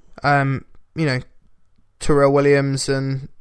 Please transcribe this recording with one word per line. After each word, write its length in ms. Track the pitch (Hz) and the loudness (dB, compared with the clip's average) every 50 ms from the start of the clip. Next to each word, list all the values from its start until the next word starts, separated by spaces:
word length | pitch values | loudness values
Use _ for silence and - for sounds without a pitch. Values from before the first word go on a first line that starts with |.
| _ - - - - | _ -20 -20 -6 -2
Um, 440 | 139 143 143 139 135 135 127 - _ - - - _ _ | 0 0 0 0 -2 -4 -6 -10 _ -20 -20 -20 _ _
you 120 | - 165 | -4 -4
know, 140 | 147 127 127 - - _ - _ _ - _ _ _ _ _ _ _ _ _ | -2 -2 -4 -8 -12 _ -20 _ _ -20 _ _ _ _ _ _ _ _ _
Terrell 320 | - - 156 143 139 139 139 | -2 0 2 4 4 4 4
Williams 580 | 143 143 143 143 139 139 139 135 135 - - | 4 4 4 4 2 2 0 -4 -4 -4 -4
and, 400 | 139 135 135 135 135 135 135 - - - | -4 -4 -4 -4 -6 -6 -8 -14 -18 -18